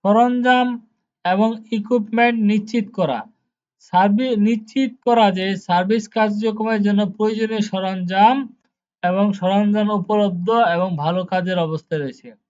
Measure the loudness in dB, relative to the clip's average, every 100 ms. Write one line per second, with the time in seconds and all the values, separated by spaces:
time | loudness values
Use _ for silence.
0 | 4 4 4 2 2 2 2 -4 _ _
1 | _ _ -2 2 0 -2 -6 -6 0 -2
2 | 0 0 2 2 2 0 0 -4 -4 -4
3 | -4 -4 -8 _ _ _ _ _ _ 2
4 | 4 2 0 0 2 0 -2 -2 -2 -2
5 | 0 4 4 2 -4 -4 -2 -2 2 -2
6 | -2 -2 0 0 -4 -4 -2 0 2 0
7 | -2 -2 -2 -2 -4 -2 -4 -4 -4 -6
8 | -4 4 4 4 -4 _ _ _ _ _
9 | -2 0 0 0 0 0 2 0 0 -2
10 | -2 0 0 -2 0 2 2 0 -2 -2
11 | -2 -4 -2 -4 -2 -2 -2 -6 _ -6
12 | -6 -12 -20 -20 _